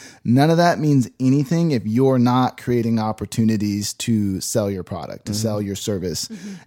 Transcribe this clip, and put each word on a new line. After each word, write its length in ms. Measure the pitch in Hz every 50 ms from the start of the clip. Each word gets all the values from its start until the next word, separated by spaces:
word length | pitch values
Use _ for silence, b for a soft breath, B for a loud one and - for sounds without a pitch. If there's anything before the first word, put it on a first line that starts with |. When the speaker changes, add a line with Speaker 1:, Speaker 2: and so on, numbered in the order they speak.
| B B B B -
Speaker 1:
None 260 | - 120 135 147 160
of 80 | 165
that 220 | 170 175 175 139 110
means 280 | 156 151 143 135 113 - - -
anything 520 | 131 131 135 147 139 - 170 165 170 160
if 140 | 139 110 104
you're 320 | 110 110 127 135 135 131
not 400 | 123 120 123 123 127 127 - - -
creating 380 | - 127 123 120 113 113 117
opportunities 960 | 113 107 107 107 - 104 - - 117 113 110 110 98 107 104 101 104 101 - -
to 460 | - - 120 113 107 101 98 95 87
sell 300 | - - - 117 104 101
your 120 | 98 92 85
product, 420 | - 95 85 - - - - -
to 60 | 110
Speaker 2:
Mm-hmm. 100 | 104 107
Speaker 1:
sell 200 | 113 110 104 104
your 140 | 104 101 98
service. 520 | - - 113 104 87 90 87 78 - -
Speaker 3:
Mm-hmm. 260 | - 220 175 185 208 190 170 -